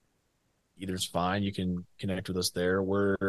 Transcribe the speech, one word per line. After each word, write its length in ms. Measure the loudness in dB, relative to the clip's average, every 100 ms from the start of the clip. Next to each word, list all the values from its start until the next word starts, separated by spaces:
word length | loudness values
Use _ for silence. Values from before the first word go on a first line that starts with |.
| _ _ _ _ _ _ _ -12
either 180 | -6
is 100 | -4
fine. 400 | -2 0 2 2
You 80 | 0
can 340 | 0 -2 -2 -6 -8
connect 260 | -4 -4 -2
with 100 | -2
us 140 | -2
there. 320 | 0 2 2
We're, 340 | 2 2 2 2